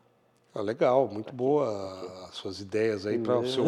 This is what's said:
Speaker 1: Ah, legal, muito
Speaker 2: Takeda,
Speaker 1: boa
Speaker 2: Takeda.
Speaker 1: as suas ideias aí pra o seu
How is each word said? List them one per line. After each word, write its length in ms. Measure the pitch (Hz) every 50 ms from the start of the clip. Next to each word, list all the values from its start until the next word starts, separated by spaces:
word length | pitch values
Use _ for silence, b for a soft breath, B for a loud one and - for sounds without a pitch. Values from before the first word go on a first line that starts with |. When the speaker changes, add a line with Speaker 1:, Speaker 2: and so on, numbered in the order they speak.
| _ _ _ _ _ _ _ _ _ _ - 120
Speaker 1:
Ah, 40 |
legal, 400 | 104 101 117 147 160 127 123 135 131
muito 200 | 104 98 107 107
Speaker 2:
Takeda, 100 | - 131
Speaker 1:
boa 300 | 123 127 135 147 147 139 113 107 98 98 95 95 92
Speaker 2:
Takeda. 240 | 92 90 92 92 92
Speaker 1:
as 100 | 90 -
suas 240 | - - 101 92 92
ideias 440 | 101 95 104 107 110 113 107 98 95
aí 120 | 104 113 120
pra 200 | 113 110 123 120
o 80 | 120
seu 200 | 127 131 131 113